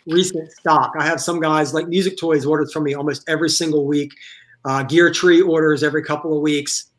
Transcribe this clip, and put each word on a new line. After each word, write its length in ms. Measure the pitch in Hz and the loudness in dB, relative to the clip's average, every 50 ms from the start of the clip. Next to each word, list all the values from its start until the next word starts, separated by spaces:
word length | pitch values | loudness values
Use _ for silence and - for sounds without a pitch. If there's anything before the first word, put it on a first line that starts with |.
| - 165 | -8 0
recent 420 | 160 175 185 185 180 160 160 - | 0 2 2 0 -2 -8 -8 -10
stock. 420 | - _ - 170 156 147 131 - - 156 | -14 _ 0 2 2 2 2 0 -2 -2
I 60 | 147 | -2
have 160 | 156 165 160 | -2 -2 -2
some 180 | - - 175 170 | -2 -4 -4 -2
guys, 340 | 156 156 156 156 151 131 135 | 0 0 2 2 0 0 -2
like 140 | 156 160 | -4 -4
Music 320 | 170 170 185 185 190 190 - | -2 -2 0 0 -2 -4 -4
Toys, 260 | 165 165 156 147 127 | -2 0 0 0 0
orders 280 | 143 156 151 147 147 - | 0 0 0 -2 -4 -4
from 100 | 160 151 | -4 -4
me 120 | 143 139 | -4 -4
almost 280 | 143 143 147 143 143 - - | -4 -4 -6 -6 -6 -6 -4
every 200 | 160 156 170 156 | -4 -2 -2 -2
single 380 | - - 170 160 151 151 139 | -2 -2 -2 0 0 0 0
week. 260 | 139 147 147 143 147 - - - - - - _ _ - _ - | 0 -2 -2 -2 -4 -10 -18 -20 -20 -20 -20 _ _ -20 _ -6
Uh, 180 | 135 135 135 135 | -4 -4 -4 -2
Gear 300 | 123 151 170 175 170 170 | 0 2 4 4 4 2
Tree 280 | - - 180 170 170 | 2 4 6 6 6
orders 440 | 190 180 160 160 156 156 151 135 151 | 6 4 2 2 2 2 2 2 0
every 180 | 151 151 156 147 | 0 0 -2 -4
couple 320 | - 151 151 - 160 156 | -4 -6 -4 -2 -2 -2
of 80 | 147 147 | 0 0
weeks. 440 | 156 147 143 143 - - - - _ _ | 0 0 -2 -2 -4 -8 -8 -10 _ _